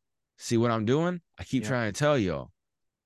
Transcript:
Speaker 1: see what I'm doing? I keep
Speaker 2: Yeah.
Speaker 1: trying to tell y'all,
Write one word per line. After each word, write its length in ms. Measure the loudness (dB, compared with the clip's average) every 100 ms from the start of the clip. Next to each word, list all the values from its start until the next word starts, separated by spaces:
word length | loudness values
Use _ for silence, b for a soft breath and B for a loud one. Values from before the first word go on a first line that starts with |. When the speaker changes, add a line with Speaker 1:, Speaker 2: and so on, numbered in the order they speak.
| _ _ _ _
Speaker 1:
see 180 | -2 2
what 160 | 2
I'm 120 | 2
doing? 360 | 2 2 0 -4 _ -18
I 60 |
keep 180 | -4 -4
Speaker 2:
Yeah. 60 | -2
Speaker 1:
trying 240 | -2 -2
to 40 | 0
tell 220 | 2 2
y'all, 320 | 0 -2 -8 _ _ _ _ _